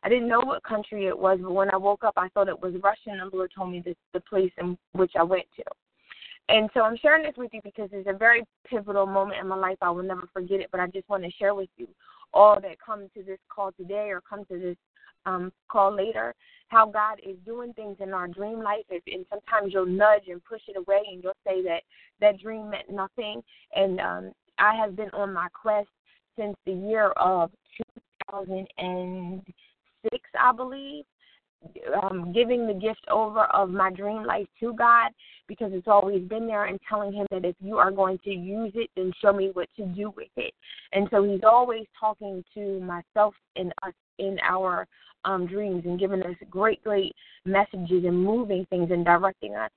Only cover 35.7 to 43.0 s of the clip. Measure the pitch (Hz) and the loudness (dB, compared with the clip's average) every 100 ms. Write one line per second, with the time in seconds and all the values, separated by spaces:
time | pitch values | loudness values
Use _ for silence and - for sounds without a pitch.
35.7 | 190 180 202 196 202 185 214 226 214 202 | -4 6 6 6 0 -2 -6 -2 -2 -2
36.7 | 196 - 208 202 202 196 185 180 175 190 | -4 -4 -4 -4 -4 -4 -2 -4 -6 -6
37.7 | 214 190 196 190 190 - 190 180 208 226 | 2 2 4 0 0 -6 -8 -6 -6 -6
38.7 | 208 226 - 185 180 208 202 190 185 180 | -6 -6 -4 -4 0 2 2 0 -2 -8
39.7 | - 196 180 208 202 - - 110 - - | -8 -10 -6 -8 -10 -14 -8 -8 -10 -20
40.7 | - - 196 202 214 202 196 214 233 247 | -20 -4 -2 2 2 2 4 6 8 6
41.7 | 226 214 _ 220 214 202 190 180 - 202 | -2 -8 _ -4 -2 -8 -10 -12 -10 -6
42.7 | 196 185 175 | -6 -6 -8